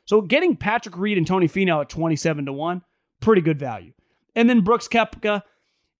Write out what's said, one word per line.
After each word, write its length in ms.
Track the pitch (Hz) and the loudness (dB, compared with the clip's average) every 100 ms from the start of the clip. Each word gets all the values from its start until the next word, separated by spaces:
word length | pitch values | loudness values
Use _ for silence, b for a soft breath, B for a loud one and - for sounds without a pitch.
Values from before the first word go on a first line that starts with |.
| - | 0
So 160 | 214 | 0
getting 340 | 180 269 359 - | 2 2 2 0
Patrick 400 | 202 233 220 170 | -2 -4 -6 -6
Reed 220 | 208 196 | -2 -2
and 80 | 160 | 0
Tony 220 | 190 165 | 0 0
Finau 340 | 190 185 156 | 0 0 0
at 80 | 143 | -4
twenty-seven 560 | - 165 151 165 156 139 | -6 -4 -2 -2 -4 -6
to 60 | |
one, 300 | 139 165 180 - _ _ _ | -6 -6 -8 -12 _ _ _
pretty 220 | 220 208 | 2 4
good 160 | 156 151 | 2 -2
value. 340 | 135 107 87 _ _ _ _ | -6 -12 -16 _ _ _ _
And 140 | 226 233 | 0 4
then 140 | 240 | 4
Brooks 260 | 185 233 - | 4 0 0
Koepka, 540 | 233 220 - 214 208 - _ _ _ _ _ | -2 -2 -4 -4 -4 -6 _ _ _ _ _